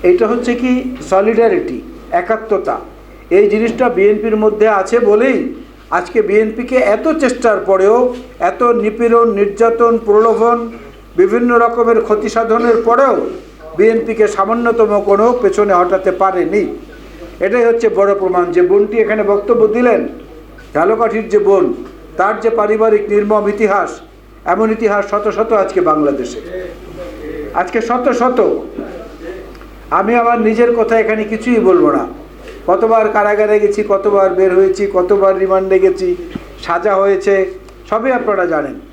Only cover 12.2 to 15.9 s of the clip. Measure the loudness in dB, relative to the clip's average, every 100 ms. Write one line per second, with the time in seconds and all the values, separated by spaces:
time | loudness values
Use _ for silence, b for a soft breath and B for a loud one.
12.2 | 0 -2 0 0 2 2 2 4 4 2
13.2 | -4 -10 -16 -20 -14 2 2 2 -2 0
14.2 | 0 0 -2 0 0 2 2 2 2 2
15.2 | 2 2 0 0 2 2 2